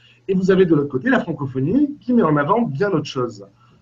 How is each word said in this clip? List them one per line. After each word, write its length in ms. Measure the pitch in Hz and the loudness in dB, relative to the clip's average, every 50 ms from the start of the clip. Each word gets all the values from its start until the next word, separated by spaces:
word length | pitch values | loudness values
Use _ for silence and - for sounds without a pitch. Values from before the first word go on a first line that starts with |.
| _ _ _ _ _ - | _ _ _ _ _ -2
Et 40 | 190 | -2
vous 160 | 185 190 196 | 0 2 2
avez 160 | 185 180 190 | 4 4 4
de 100 | 160 165 | 4 4
l'autre 120 | 143 139 | 2 0
côté 220 | - 127 127 - 262 | -2 -4 -4 0 0
la 100 | 262 - | 0 0
francophonie 760 | - 175 151 - 139 120 127 131 135 156 220 285 294 277 - - | 0 -4 -6 -6 -8 -6 -4 -4 -2 0 2 2 0 0 -2 -6
qui 140 | - 247 247 | -4 0 2
met 100 | 233 190 | 2 4
en 140 | 156 151 | 4 2
avant 240 | 147 143 160 208 240 | 2 2 2 0 0
bien 280 | 233 - 135 139 202 202 | 0 -2 -2 -2 -2 0
autre 120 | 190 151 - | 0 -2 -2
chose. 420 | - - 131 123 117 110 98 98 - _ _ _ _ _ _ | -4 -4 -6 -6 -6 -6 -12 -18 -20 _ _ _ _ _ _